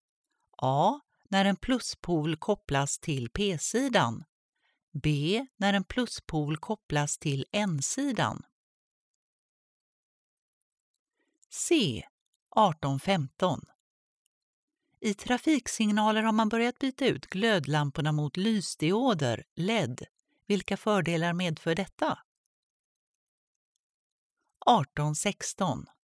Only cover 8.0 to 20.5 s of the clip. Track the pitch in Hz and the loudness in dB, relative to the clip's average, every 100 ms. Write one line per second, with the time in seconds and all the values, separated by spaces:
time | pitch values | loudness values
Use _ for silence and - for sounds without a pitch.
8 | 285 208 117 - - _ _ _ _ _ | -2 0 -2 -4 -14 _ _ _ _ _
9 | _ _ _ _ _ _ _ _ _ _ | _ _ _ _ _ _ _ _ _ _
10 | _ _ _ _ _ _ _ _ _ _ | _ _ _ _ _ _ _ _ _ _
11 | _ _ _ _ _ - - 330 180 107 | _ _ _ _ _ -8 0 2 2 -2
12 | - _ _ _ _ - 208 156 143 139 | -10 _ _ _ _ 4 4 2 -4 -2
13 | - 190 135 - - 135 - _ _ _ | 0 -2 -2 -2 -2 -2 -8 _ _ _
14 | _ _ _ _ _ _ _ _ _ _ | _ _ _ _ _ _ _ _ _ _
15 | 220 202 - 247 - 302 - - 214 208 | -4 -4 -2 -2 2 0 0 -2 0 2
16 | 214 214 220 220 214 226 240 - 269 - | 2 2 2 2 2 2 0 0 -4 0
17 | 247 139 - 185 226 196 135 151 143 - | 0 0 -6 -2 2 2 2 0 0 -2
18 | 151 151 147 - 208 214 - - 156 208 | -2 0 -2 -2 0 0 -4 -2 0 2
19 | 262 180 127 110 - - 180 226 135 123 | 2 2 0 -2 -6 -6 -2 0 -2 -6
20 | - _ _ _ - | -16 _ _ _ -4